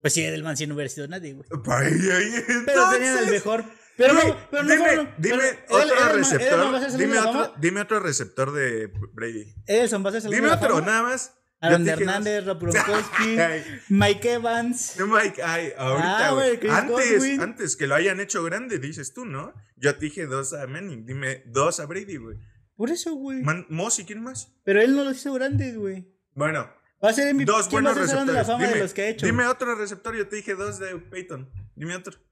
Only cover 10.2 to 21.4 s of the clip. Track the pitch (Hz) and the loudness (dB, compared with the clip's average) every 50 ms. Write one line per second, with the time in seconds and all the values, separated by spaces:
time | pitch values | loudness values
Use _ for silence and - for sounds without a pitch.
10.2 | 214 214 208 240 269 302 330 330 302 269 202 160 156 190 220 226 233 247 254 254 | -4 -2 0 2 4 4 4 4 4 2 2 2 2 2 2 2 2 0 -2 -4
11.2 | - - _ _ _ _ _ _ 160 170 170 170 170 160 160 160 196 185 190 202 | -6 -12 _ _ _ _ _ _ 4 4 4 4 4 2 0 0 0 -2 -2 -2
12.2 | 208 208 208 208 190 190 190 160 175 170 - 214 - 196 208 220 214 - - - | -2 -2 -4 -4 -4 -4 -6 -4 -2 0 2 2 2 2 0 -2 -2 -2 -2 -2
13.2 | 214 226 226 190 165 165 165 160 151 - - - - - 202 196 202 202 202 202 | 0 0 2 2 2 2 0 -4 -8 -10 -14 -16 -2 2 4 4 6 4 2 2
14.2 | 208 240 240 240 226 233 226 233 233 240 240 - - - - 180 190 208 220 208 | 0 -2 -2 0 -2 -2 -2 -2 -2 -2 -4 -4 -6 -8 -4 -4 0 2 4 4
15.2 | 220 202 - - 165 170 165 170 170 151 - - 135 131 135 143 160 180 196 214 | 4 2 -2 -4 -4 -2 -2 -2 -4 -4 -6 -4 -2 0 0 0 2 0 0 2
16.2 | 240 302 269 269 269 254 240 240 - 214 156 180 220 - 233 247 262 240 220 202 | 2 2 2 2 2 2 0 0 0 2 2 2 2 2 0 0 2 4 4 2
17.2 | 262 269 277 277 165 208 226 - 202 156 - - 147 139 139 151 175 196 190 185 | 2 2 -2 -2 -4 -6 -6 -6 -6 -6 -4 -2 -2 0 2 2 2 2 0 -2
18.2 | 202 - - 190 165 165 175 208 247 254 220 151 127 143 156 156 139 - _ 240 | -6 -6 -4 -4 -4 -4 -4 -6 -6 -6 -8 -6 -6 -8 -10 -10 -12 -14 _ -12
19.2 | 254 220 143 135 156 233 - - _ _ _ _ 123 147 147 - 151 151 - 196 | -12 -10 -10 -10 -10 -12 -16 -20 _ _ _ _ 0 0 0 0 -6 -10 -8 -8
20.2 | 165 143 127 135 135 131 165 147 139 127 135 160 196 196 147 113 110 120 131 139 | -8 -6 -6 -6 -6 -6 -8 -10 -10 -10 -10 -12 -12 -12 -12 -14 -12 -12 -10 -8
21.2 | 139 131 135 131 | -6 -6 -8 -8